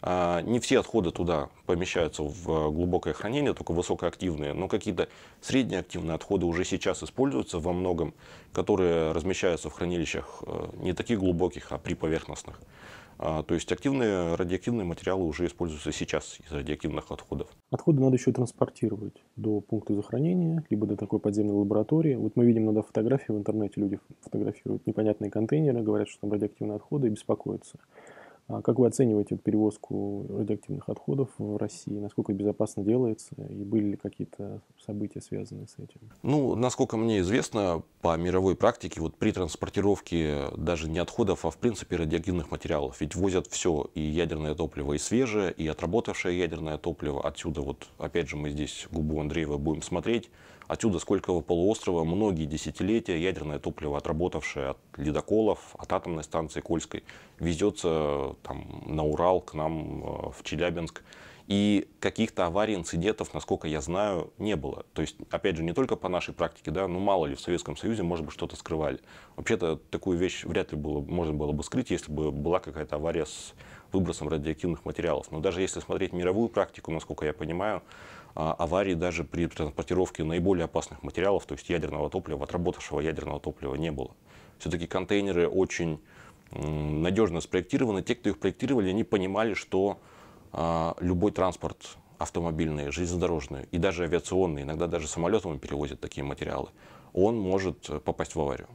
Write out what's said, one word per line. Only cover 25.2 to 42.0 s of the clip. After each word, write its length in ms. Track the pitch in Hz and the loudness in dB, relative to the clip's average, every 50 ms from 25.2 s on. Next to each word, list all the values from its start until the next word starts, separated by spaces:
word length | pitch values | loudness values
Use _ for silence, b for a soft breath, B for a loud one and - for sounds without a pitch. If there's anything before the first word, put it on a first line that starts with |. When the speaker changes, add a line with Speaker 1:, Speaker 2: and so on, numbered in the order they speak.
| 107 101 | 0 -2
Speaker 2:
контейнеры, 540 | - 107 110 113 - 151 160 147 123 120 113 | 0 0 0 2 4 4 4 4 4 2 2
говорят, 260 | 107 104 104 104 - | 2 2 2 2 -2
что 120 | - - | -4 -6
там 100 | - 101 104 | -4 -2 0
радиоактивные 440 | 104 107 104 - _ - 107 104 107 | 0 0 -2 -2 _ -6 -4 -4 -6
отходы, 300 | - - - 147 135 117 | -6 -4 -2 2 2 2
и 20 | |
беспокоятся. 680 | 107 104 - _ 110 104 - 101 98 101 - - - - _ B B B B B B B B B B B B _ | 0 0 -2 _ -2 -2 0 -4 -6 -6 -8 -12 -20 -20 _ B B B B B B B B B B B B _
А 140 | 113 110 | -8 -2
как 180 | 107 - 123 120 | 0 2 4 6
вы 80 | 127 117 | 6 6
оцениваете 500 | 117 - 139 120 110 104 104 - 95 98 | 6 6 4 6 6 4 4 2 -2 -2
перевозку 880 | - - 104 107 107 107 104 - - - 101 101 101 101 101 101 98 - | 0 2 4 4 4 4 2 0 -10 -6 -4 -4 -4 -4 -4 -6 -8 -6
радиоактивных 600 | 98 101 107 101 107 - - - 101 98 - - | -4 -4 -2 -2 -2 -4 -4 -6 -8 -6 -4 -6
отходов 400 | 107 - - - 143 135 135 117 - - | -8 -6 -2 -2 0 0 0 -2 -2 -6
в 180 | 107 104 104 | -6 -4 -2
России? 420 | 104 107 101 - - - - 104 104 | -2 -2 -4 -6 -8 -8 -8 -6 -6
Насколько 360 | 104 101 - - 113 - 107 | -6 -6 -4 -4 -2 0 0
это 60 | 95 | 2
безопасно 440 | 101 104 101 - 110 104 - - 101 | 2 0 2 2 0 -2 -2 -2 2
делается? 500 | 101 113 127 131 117 110 - - - - - | 2 4 4 4 2 0 -2 -6 -16 -14 -12
И 260 | 101 101 101 101 101 | -12 -10 -8 -8 -6
были 280 | 101 107 113 104 101 | 0 2 2 2 2
ли 40 | 98 | -2
какие-то 640 | - - 104 - _ 98 - - - 101 101 101 104 - _ _ _ - | -2 -6 -8 -6 _ -10 -10 -8 -12 -10 -10 -10 -12 -14 _ _ _ -10
события, 360 | - 107 104 104 104 - 104 | -8 -6 -6 -6 -6 -8 -10
связанные 460 | 104 - - 101 98 101 101 101 101 104 | -12 -8 -8 -8 -8 -8 -10 -14 -14 -14
с 80 | - | -14
этим? 260 | - 104 104 - - - - - - | -16 -16 -16 -16 -20 -20 -20 -20 -8
Speaker 1:
Ну, 340 | - - 139 151 139 120 87 | -2 2 2 4 4 4 2
насколько 420 | 101 120 127 - - 135 117 - 113 | 2 2 0 4 2 2 2 2 2
мне 220 | 110 113 110 101 | 2 4 4 4
известно, 640 | 90 87 104 135 156 - - 113 101 92 85 80 85 _ _ _ | 4 4 4 2 2 2 0 2 2 2 2 0 -2 _ _ _
по 160 | - 85 82 82 | 2 2 2 4
мировой 400 | 85 90 90 92 95 95 90 80 | 2 2 2 4 4 4 4 6
практике, 420 | - 107 120 - - 92 - - | 4 4 4 4 -4 -10 -6 -4
вот 160 | 80 80 - | -4 -4 -4
при 160 | - - 107 | 0 0 2
транспортировке 1160 | 95 98 92 82 - - - 82 - - 92 101 101 90 - - - 85 80 76 76 71 69 69 - - | 2 2 -2 -2 -2 -4 -6 -4 0 2 4 4 4 2 0 -2 0 2 2 2 0 0 -2 -4 -4 -4
даже 320 | 76 78 87 80 78 80 | 0 0 0 0 0 -2
не 100 | 80 85 | 0 -2
отходов, 460 | 85 - - - 120 95 87 - - | -2 -2 0 0 2 2 2 0 0
а 60 | 82 | -4
в 60 | 78 - | -4 0
принципе 380 | - 120 110 - - - - | 0 0 0 0 -6 -4 -2
радиоактивных 560 | 85 | 0